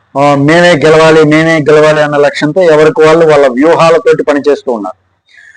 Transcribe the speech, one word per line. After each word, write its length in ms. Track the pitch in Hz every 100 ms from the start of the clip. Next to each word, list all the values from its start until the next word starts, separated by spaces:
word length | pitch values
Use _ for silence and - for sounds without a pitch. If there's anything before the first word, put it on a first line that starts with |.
| _ 135
ఆ, 140 | 143 143
మేమే 380 | 143 170 175
గెలవాలి, 500 | 165 156 156 160 160
మేమే 360 | 151 156 160 160
గెలవాలి 440 | 143 151 151 151
అన్న 140 | 147 147
లక్ష్యంతో 440 | 143 - 151 156
ఎవరికి 400 | 175 151 156 160
వాళ్ళు 240 | 156 160 165
వాళ్ళ 220 | 147 143
వ్యూహాలతోటి 760 | 120 151 147 165 165 165 156
పనిచేస్తూ 480 | 147 143 139 139 -
ఉన్నారు. 260 | 117 95 - _ _ _ _ -